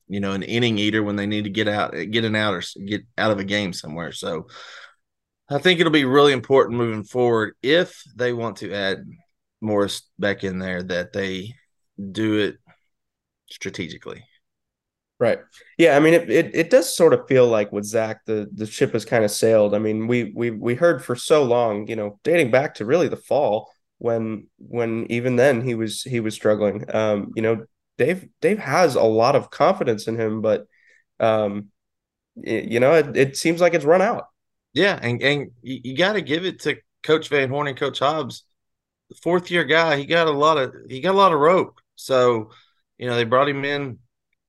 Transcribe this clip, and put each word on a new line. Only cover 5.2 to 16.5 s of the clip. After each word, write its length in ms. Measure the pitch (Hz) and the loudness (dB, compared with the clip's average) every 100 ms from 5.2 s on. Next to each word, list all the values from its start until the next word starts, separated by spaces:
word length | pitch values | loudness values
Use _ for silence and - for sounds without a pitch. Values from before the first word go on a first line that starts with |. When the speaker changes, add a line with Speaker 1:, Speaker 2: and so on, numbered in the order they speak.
| _ _ - | _ _ -8
Speaker 1:
I 100 | 143 | -2
think 200 | 180 175 | 2 2
it'll 120 | 165 | 2
be 140 | 156 131 | 2 4
really 280 | 139 147 | 4 4
important 440 | 127 123 135 98 120 | 4 2 2 4 0
moving 260 | 117 107 | -4 -4
forward 520 | 101 123 123 113 104 - | -6 0 2 2 0 -4
if 400 | 123 165 180 - - - | 0 2 0 -6 -20 -6
they 180 | 123 | -4
want 240 | 120 117 98 | -4 -6 -8
to 160 | 104 | -8
add 320 | 101 98 85 - - _ _ _ _ | -6 -4 -6 -10 -20 _ _ _ _
Morris 420 | 107 104 101 - - - | -4 0 -2 -4 -14 -4
back 260 | 104 98 | -4 -2
in 160 | 98 92 | -4 -6
there, 240 | 92 90 | -6 -8
that 300 | 92 87 90 | -6 -6 -6
they 400 | 101 98 92 104 - _ _ _ - 101 | -6 -6 -8 -12 -16 _ _ _ -16 -10
do 280 | 95 110 107 | -4 -2 0
it 180 | 98 - _ _ _ _ _ _ _ _ _ | -2 -6 _ _ _ _ _ _ _ _ _
strategically. 720 | - 98 95 82 - - 50 - _ _ _ _ _ _ _ _ - | -14 -12 -10 -12 -12 -16 -18 -20 _ _ _ _ _ _ _ _ -2
Speaker 2:
Right. 220 | 117 - - - _ - | 0 0 -6 -20 _ 4
Yeah, 180 | 165 143 | 6 6
I 60 | |
mean, 120 | 156 | 6
it, 160 | 165 104 | 4 4
it, 260 | 127 170 | 0 2